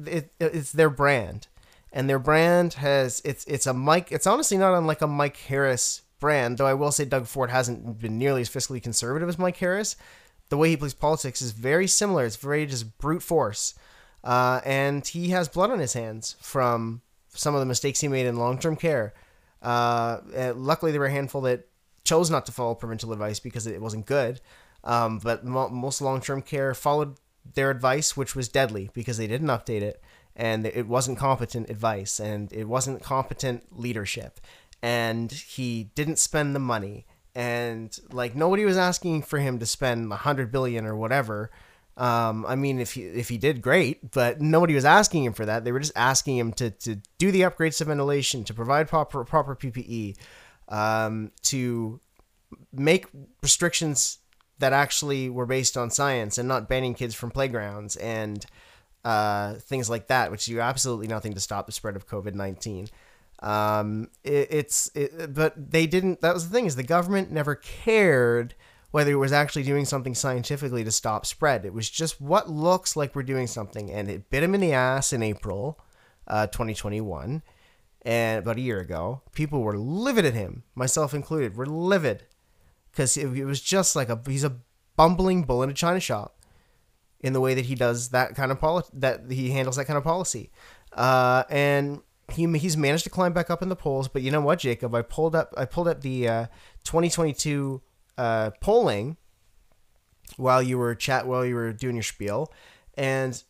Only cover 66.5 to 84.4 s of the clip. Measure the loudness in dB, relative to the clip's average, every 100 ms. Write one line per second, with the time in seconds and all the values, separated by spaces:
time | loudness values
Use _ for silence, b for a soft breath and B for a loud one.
66.5 | 0 0 -2 2 2 2 0 0 -2 -2
67.5 | -4 -8 -4 2 6 8 6 6 4 0
68.5 | -8 b b b 2 4 4 4 4 4
69.5 | 0 0 0 0 -2 -4 -2 -2 -2 -2
70.5 | -4 -4 -4 -2 -2 0 -2 -4 0 2
71.5 | 2 -2 -6 -6 -4 -4 -4 0 2 2
72.5 | 0 2 2 0 -4 -4 -4 -4 -4 -4
73.5 | -6 -8 -10 -8 -6 -6 -8 -4 0 2
74.5 | 2 2 2 2 0 0 0 -2 -2 -6
75.5 | -6 -6 -10 b b b b -4 -2 0
76.5 | -2 -4 -4 -6 -4 -6 -6 -6 -8 b
77.5 | b b b b _ -2 0 0 0 -2
78.5 | -2 -2 -4 -4 -4 -4 -6 -8 -4 -2
79.5 | 0 0 -2 -2 -2 2 4 4 2 -4
80.5 | -10 -14 -4 0 0 0 -2 -4 -2 -2
81.5 | -4 -6 -4 2 2 2 -2 -8 _ _
82.5 | _ _ _ _ -2 0 0 -2 -2 -4
83.5 | -4 0 2 2 2 0 -4 -2 -2